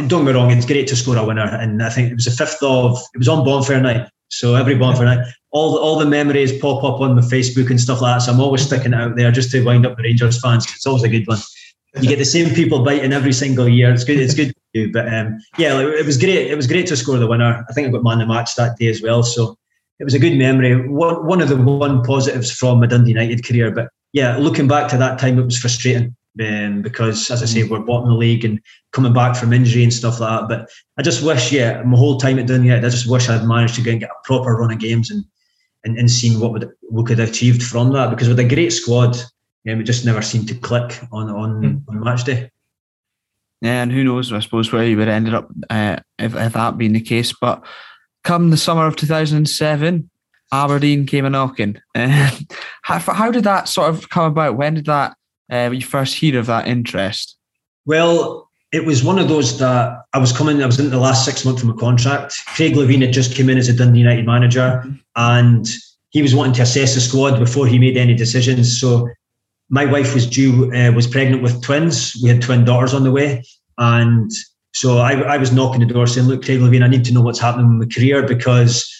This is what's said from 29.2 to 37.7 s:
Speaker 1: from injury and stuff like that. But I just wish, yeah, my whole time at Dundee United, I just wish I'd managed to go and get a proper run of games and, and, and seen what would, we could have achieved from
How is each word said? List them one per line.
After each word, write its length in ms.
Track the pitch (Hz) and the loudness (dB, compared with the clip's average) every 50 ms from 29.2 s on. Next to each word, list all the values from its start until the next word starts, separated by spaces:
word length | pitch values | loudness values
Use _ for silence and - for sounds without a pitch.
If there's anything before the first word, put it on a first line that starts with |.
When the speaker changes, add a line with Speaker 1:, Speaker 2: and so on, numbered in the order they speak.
| 123 123 120 | 2 0 0
Speaker 1:
from 180 | - 120 117 120 | -2 0 0 2
injury 280 | 127 127 117 117 120 120 | 4 4 4 4 4 2
and 100 | 117 120 | 2 2
stuff 280 | - - 113 113 - | 0 -4 -4 -4 -4
like 200 | 113 110 113 110 | -4 -4 -4 -4
that. 80 | 104 113 | -4 -6
But 220 | 113 101 - - - - _ _ _ - | -6 -8 -8 -12 -20 -20 _ _ _ -6
I 40 | 131 | -4
just 220 | 170 123 120 139 | -2 -2 -2 -2
wish, 260 | 156 156 127 - - | 0 0 0 0 0
yeah, 320 | 143 139 120 117 - - - | 0 0 0 0 -2 -2 0
my 140 | 123 123 | 2 4
whole 220 | 120 - 147 139 123 | 4 4 4 2 0
time 200 | 135 135 131 131 | 0 0 0 0
at 80 | 120 | 0
Dundee 200 | 123 131 127 123 | 0 0 2 4
United, 200 | 123 127 127 120 | 4 4 2 2
I 40 | 120 | 0
just 200 | 120 - - 117 | -2 -2 -2 0
wish 180 | 127 123 120 - | 0 0 0 0
I'd 140 | 113 110 110 | 0 0 0
managed 300 | 117 117 117 117 117 120 | 0 2 2 0 0 -2
to 60 | - 117 | -2 -2
go 80 | 117 | -2
and 80 | 113 110 | -2 -4
get 100 | 104 - | -6 -10
a 140 | - - - | -14 -14 -6
proper 280 | - 131 123 123 127 113 | -4 -4 -2 0 0 0
run 160 | 110 120 113 | 0 0 -2
of 80 | 110 110 | -2 -4
games 320 | 110 113 117 113 113 - | -4 -2 -2 -2 -2 -2
and, 140 | 107 104 101 - _ _ _ _ _ _ _ _ _ _ - | -6 -8 -8 -10 _ _ _ _ _ _ _ _ _ _ -10
and, 140 | 113 113 120 | -8 -4 0
and 100 | 120 120 | 0 2
seen 280 | 120 - 123 117 110 110 | 2 2 2 0 0 0
what 140 | 117 110 - | 0 -2 -4
would, 180 | 107 - - - _ - - 113 | -6 -8 -10 -14 _ -12 -6 -4
we 100 | 113 117 | -4 -2
could 160 | 120 117 117 | 0 0 0
have 120 | 113 110 | 0 -2
achieved 320 | - - 120 123 120 120 - | -2 0 2 2 2 2 0
from 300 | - | -2